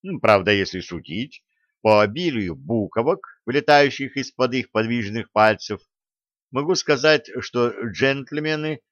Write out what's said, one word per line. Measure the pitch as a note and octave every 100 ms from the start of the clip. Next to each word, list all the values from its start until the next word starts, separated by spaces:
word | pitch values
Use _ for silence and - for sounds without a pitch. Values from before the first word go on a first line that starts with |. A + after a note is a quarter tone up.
Ну, | F#3 E3+
правда, | A2 G#2 F2+
если | G2+ F#2+ F#2
судить | - E2+ B1+ E2+ C#3+ - _ _ _ _
по | A2 G#2+
обилию | G#2 A#2+ F3 B2 F#2+ D2
буковок, | C#2+ A#2 G2 - B2+ F#3 - - -
вылетающих | C3 D3 D3 C#3+ - C#3 C#3
из-под | C3 - B2+ B2+
их | G#2+
подвижных | A2 A2+ A#2+ G2+ A2 -
пальцев, | G#2+ A2 G#2 - G#2 _ _ _ _ _ _ _
могу | B2 D3 F3
сказать, | - C#3+ D3+ D3+ - B2+
что | - B2 A#2+
джентльмены | - A#2+ F#2+ C3+ C#3 B2+ D3 D3+ D#3 D3+ D3+ _